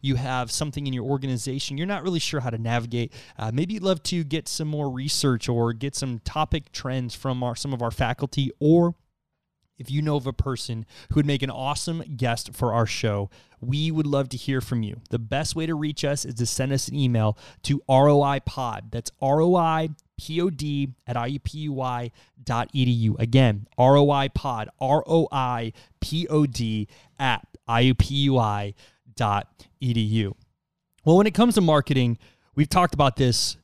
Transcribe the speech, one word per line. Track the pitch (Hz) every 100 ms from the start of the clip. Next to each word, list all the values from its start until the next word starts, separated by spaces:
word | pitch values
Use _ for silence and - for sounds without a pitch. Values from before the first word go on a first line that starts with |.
you | 135
have | 127 131 127 123
something | - 151 143 143
in |
your | 127
organization | 120 139 135 127 135 135 - 139
you're | 180
not | 202
really | 165 175
sure | - 151
how | 127
to | 113
navigate, | 113 120 117 117 117 - - -
uh, | 107
maybe | 120 160
you'd | 214
love | 185 180
to | - 175
get | 151 156 151
some | - 156
more | 151 143
research | 127 139 - 143 120 -
or | 120 117
get | 113 139
some | - 135 117
topic | - - 156 160 -
trends | - 135 131 123
from | - 139 127
our, | 123
some | 117 143
of | 131
our | 120
faculty, | - 123 117 139 - 135 -
or | 147 165 175 170 _ _ _ _ _ _ _ _
if | 123
you | 139
know | 151 147
of | 131
a |
person | 131 - 123 - 113 110 - -
who | 147
would | 147
make | 139
an | 135
awesome | - 131 147 - 165 - 139
guest | 123 117 -
for | - 123
our | 113 117
show, | - 117 101 101 _ _ _
we | 120 139 160
would | 156 147
love | 139 131
to | 123
hear | - 135
from | - 123
you. | 107 117 -
The | 123
best | 110 135 156
way | 160 160
to |
reach | 160 151 147 147
us | 143
is | -
to | 117 117
send | - 135
us | 139 -
an |
email | 131 131 117 107 107 - -
to | - 143 -
R | 131 143
O | 143
I | 143 139
pod. | - - 123 104 110
That's | 120 - _
R | 135 147
O | 170 180
I | 165 160 160 151 _ -
P | - 160
O | 180
D | 143 151 143 139 127 -
at | 120
I | 120
U | 143
P | - 151
U | 151
Y | 135 127 120 120 _ _ _
dot | 120 120 120
E | 143
D | 127
U. | 120 110 -
Again, | 117 131 127 104 104 -
R | 127 143
O | 143
I | 143 135
pod, | - 143 117 107 -
R | 135 151 -
O | 165 156
I | 139 127 120 117 - _ _
P | - 156 170
O | 151
D | 147 123 117 110 104 - _ _
at | 135 110 - - -
I | 117
U | 127
P | 123 -
U | 139 139
Y | 131 110 104 101 104 - _ _
dot | 113 113 101 - _ - _
E | 127
D | 117
U. | 110 110 101 - _ _ _ _ _ _ -
Well, | 175
when | 208
it |
comes | - 240
to | 220
marketing, | 170 151 - 135 123 117 _ _ _
we've | - 151
talked | 185 180
about | 131 139 -
this | 131 117 - -